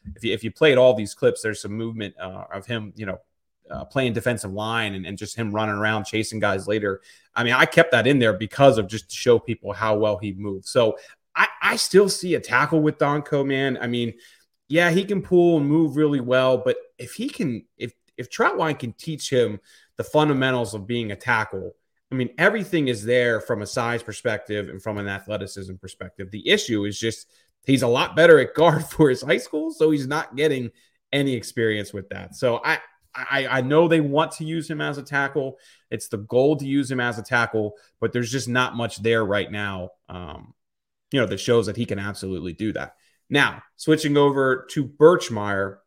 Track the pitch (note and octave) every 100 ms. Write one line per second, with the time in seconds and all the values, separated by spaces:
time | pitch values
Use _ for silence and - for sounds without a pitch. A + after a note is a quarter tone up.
0 | - - A#2 G#2+ A2 - D#3 B2+ B2+ A2
1 | G2+ - B2+ - A2 G2+ G#2 G#2+ A#2 A2+
2 | G2+ - F#2 F#2+ F#2+ G2 F#2+ A#2 G#2 F2+
3 | G#2 F2+ _ _ _ _ _ B1+ C2+ -
4 | B2+ A2+ A#2 A#2 G2+ G2 G#2+ A#2 G#2+ G2
5 | F2+ G2 G#2 - A2+ G#2 A2 G2+ G#2+ A2
6 | G2+ A2 G#2+ A2 G#2 G2 F#2 G#2+ G2+ G2
7 | - _ _ - A#2+ B2+ D#3+ - E3 A#2+
8 | A2+ C#3+ A#2 F#2 G#2+ - C#3 A2+ G2 G#2+
9 | - - - A#2 - A2+ G2+ F#2 A2 G#2+
10 | G#2+ G2+ G#2 F#2+ G#2 G2 - C3 A2+ -
11 | - - _ - G#3 - F#3 A3+ - F3+
12 | G3 - F#3 D3+ - B2 D3 E3 D3+ D3+
13 | D3 D3 D3 D3 C#3 C3+ C3+ B2+ A#2+ A#2+
14 | A#2+ A2 - _ _ _ _ D#3 F3 E3+
15 | G3 G3+ - F3 F3 E3 C#3+ D3+ D#3+ C3+
16 | D3+ C#3+ A#2+ B2+ C3 B2+ B2+ A#2+ - -
17 | A#2 - B3+ - E3+ A2+ - _ A#2 -
18 | _ - B2 - C4+ G4+ D#3+ C#3+ A#2+ -
19 | - D3+ - C3 A2+ G#2 - _ _ -
20 | A2+ D3+ D3+ C3+ C3 B2+ A2+ G#2 F#2+ A#2+
21 | A2 G2+ - A#2 G#2+ G2 F2+ - _ _
22 | _ C3 B2 - F3+ A3 F#3 E3+ C#3 A#2
23 | G#2+ B2 A#2+ A2 - A2+ G#2 - A#2 A#2+
24 | - G#2 B2 G#2+ - G#2 F#2+ F#2 A2+ G#2
25 | G2+ G2 - G#2 F#2+ - F#2+ F#2 F#2 -
26 | F#2 - F#2+ G#2 - G3+ - G#2+ G2+ G2
27 | A2+ G#2+ - _ _ _ - C3+ A#2+ B2
28 | E3+ - E3+ D#3 B2+ - E3 D#3 D#3 -
29 | D3+ B2+ C#3 G3 - D3+ D#4+ D#4 D#3+ D3+
30 | C3 D3+ - B2 D#3 C3+ A#2 - _ _
31 | _ C#3 C#3 B2 - - A2+ G#2+ G2 G2+
32 | F#2 F#2+ F#2 - B2+ A#2 D3 D#3+ - _
33 | _ - C3 C3+ C3 C3 B2+ D3 E3+ E3
34 | D3 C#3 D#3 - D#3 E3 D3+ D#3 D3 C#3+
35 | C3+ C#3+ C#3 D3 C3+ C3 _ _ _ A2
36 | - G#2+ G#2 A#2+ C#3 D3+ C3+ C#3 C3 C3
37 | A#2+ A2+ G#2+ B2 A#2 A2 G#2 - _ _
38 | A2+ A#2+ A#2 C3 A2+ B2 B2+ A#2 A#2 -
39 | G#2+ A2+ G#2+ G2+ F2+ G#2 G#2 F#2+ F2+ -
40 | - F2+ F2 D2 - _ _ _ _ _
41 | _ C#3 A2 G2 - A#2 G2+ G#2 A#2 G2+
42 | G2+ G2+ F#2+ F#2 F2 D#2+ G#2+ F#2 C#2+ -
43 | _ _ _ C#3+ B2+ F2+ - _ - D#3
44 | D#3 D3 C#3+ C#3 C3+ B2+ - - C3 -
45 | D3+ F3 - A2+ G#2 G2 G2 G2